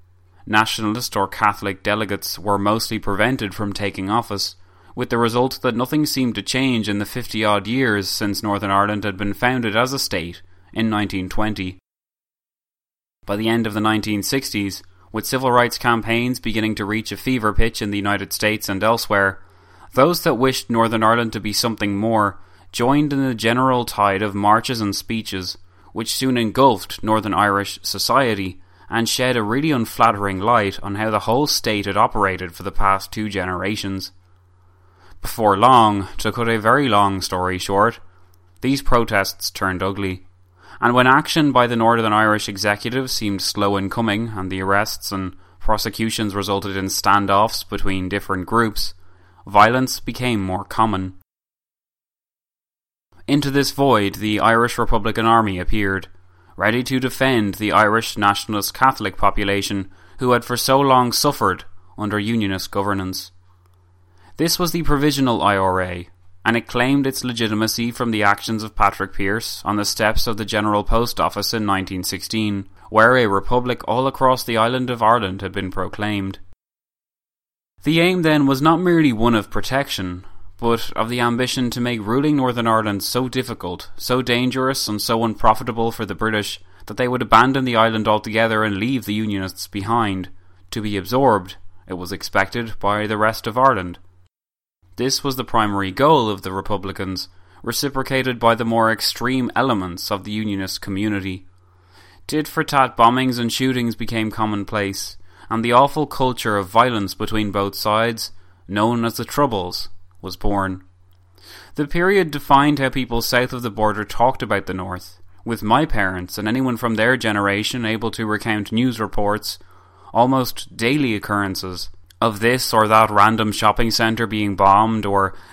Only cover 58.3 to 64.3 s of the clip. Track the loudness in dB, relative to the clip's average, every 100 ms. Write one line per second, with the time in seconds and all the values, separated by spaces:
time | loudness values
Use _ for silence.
58.3 | 2 -2 -4 -6 0 2 2 -4 0 2
59.3 | 2 0 0 -2 -4 -6 -12 -18 -4 2
60.3 | 2 0 -2 2 4 6 4 4 2 0
61.3 | 0 0 -2 -6 -16 -14 -8 -4 -2 0
62.3 | 0 0 -2 -4 -2 -2 -2 -4 -8 -12
63.3 | -20 -20 _ _ _ _ _ _ _ -12